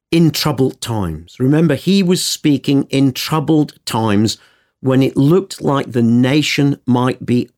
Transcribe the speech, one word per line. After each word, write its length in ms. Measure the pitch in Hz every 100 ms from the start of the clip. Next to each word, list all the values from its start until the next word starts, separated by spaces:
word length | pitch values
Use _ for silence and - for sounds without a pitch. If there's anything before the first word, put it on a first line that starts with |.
| _
in 220 | 165 160
troubled 480 | 151 156 120 131 -
times? 580 | - 110 87 78 85 -
Remember, 360 | 131 151 165 135
he 260 | 170 196
was 200 | 180 185
speaking 600 | - - 156 139 - 139 -
in 220 | 135 135
troubled 680 | 123 - 156 143 156 147 - -
times 500 | 113 110 101 110 - _ _ _ _
when 220 | 131 131
it 140 | 135 -
looked 460 | 139 185 190 -
like 300 | - 139 -
the 100 | 120
nation 760 | 117 120 127 151 143 - 143 139
might 400 | - 120 127 -
be 240 | - 120 -